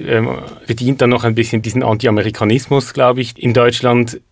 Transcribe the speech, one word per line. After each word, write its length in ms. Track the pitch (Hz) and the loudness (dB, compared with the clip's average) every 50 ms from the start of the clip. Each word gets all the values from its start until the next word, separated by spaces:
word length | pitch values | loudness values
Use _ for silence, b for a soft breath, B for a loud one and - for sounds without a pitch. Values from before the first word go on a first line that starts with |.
| - | -4
ähm, 240 | - 131 113 113 127 127 - - - - - - | -2 0 0 0 -2 -4 -8 -10 -14 -18 -10 -8
bedient 340 | - 117 117 123 123 139 131 | -6 -6 -2 -2 -2 0 2
dann 80 | 131 123 | 2 2
noch 140 | 123 120 120 | 2 2 0
ein 100 | 117 110 | 0 0
bisschen 300 | 117 113 - - 110 110 | 0 0 0 -2 -4 -4
diesen 180 | 113 - 123 | -2 -2 -2
Anti-Amerikanismus, 1120 | 127 120 110 104 113 123 107 107 110 110 107 - 110 104 113 139 - - 143 139 131 - - | 0 0 0 0 0 0 2 2 0 -2 -2 -2 0 0 0 0 0 0 0 0 0 -2 -2
glaube 280 | - 131 123 123 127 | 0 2 2 2 0
ich, 200 | 127 113 - - | -4 -6 -8 -4
in 140 | - 123 113 | -2 0 2
Deutschland. 680 | 123 120 120 113 - - 123 120 120 120 117 - - - _ | 4 4 2 2 0 2 2 2 2 2 0 -4 -10 -16 _